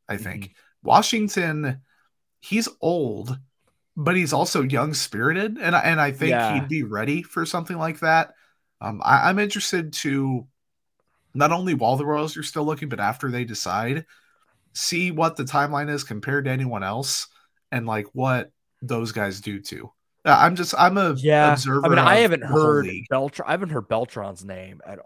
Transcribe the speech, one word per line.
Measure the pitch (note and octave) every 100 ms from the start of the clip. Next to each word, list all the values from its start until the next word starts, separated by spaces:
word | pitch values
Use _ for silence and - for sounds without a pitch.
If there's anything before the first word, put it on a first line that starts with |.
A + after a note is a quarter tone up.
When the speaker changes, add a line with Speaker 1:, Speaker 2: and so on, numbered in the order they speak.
| -
Speaker 1:
I | G2
think. | G#2+ G2+
Speaker 2:
Mm-hmm. | G2 _ _ _ -
Speaker 1:
Washington, | F3 G#3+ A3+ G#3 G3 E3+ D3+ C#3+ C3 _ _ _ _ _ _
he's | - G#3+ A3 -
old, | E3 F3 B2+ G#2 A#2+ C3 - _ _ _ _ -
but | D3 F3+
he's | D#3+
also | C3 E3+ F3
young-spirited, | C3 C3 D3 D3 - G#2+ B2+ F3 G#3+ A3
and, | E3+
and | E3+ D3+ D#3+
I | C#3+
think | C3+ -
Speaker 2:
Yeah. | A#2+ A2+
Speaker 1:
he'd | C3 C3+
be | D#3
ready | A2+ G#2 A#2+ D#3
for | F3 - E3
something | F3 E3 F3
like | D#3+ D3
that. | D#3+ E3 D#3+ _ _ _ _ _
Um, | G#2+ G#2+
I, | - C3+ E3+
I'm | F#3+
interested | G#3 G#3 - F3+ D#3+
to, | - D3+ C#3 C3+ B2 B2+ _ _ _ _ _ _ _ _
not | B2+ D3
only | E3+ F#3
while | D3 A#2 C3+
the | D3
Royals | D3+ D3+ D#3
are |
still | D3+ D#3+
looking, | D3+ D3 D3+
but | G#2
after | G2+ A#2+ C3+
they | B2
decide, | A#2 G#2 F#2 F#2+ A#2 D3 D#3 _ _ _ _ _ _
see | - - E3+ F3+
what | D#3+ E3 E3
the |
timeline | C3 D3 C#3+ C#3+ D3
is | D3
compared | C#3 G#2+ - C#3+
to | C3+
anyone | C3 C3 G#2+
else | F#2+ A2+ C#3 - - _ _ _ _
and, | B2 A2+
like, | A2 G#2
what | C3 C3 B2+ - _ _ _
those | B2 A#2 A2+
guys | A2 G2+ F#2+
do | G#2 G2+
too. | - - - _ _ _ D#3
Uh, | C#3
I'm | E3 F3
just, | F3 -
I'm | F3 F#3+
a | F3+ C3+
Speaker 2:
Yeah. | C#3+ D3+ D3+
Speaker 1:
observer | C#3+ C3+ C#3
Speaker 2:
I | D#3+
mean, | E3+
I | E3 G#3
Speaker 1:
of |
Speaker 2:
haven't | A3+ D#3+
Speaker 1:
the | A#2+
whole | D3+
Speaker 2:
heard | D#3 D3 F#2+
Speaker 1:
league. | F#2 A#2+
Speaker 2:
Beltr-, | C3 C#3 - -
I |
haven't | E3 F#3
heard | D3+ G2+
Beltran's | A2+ B2 A#2 G2 F#2
name | G2 F#2 F#2 - -
at | G2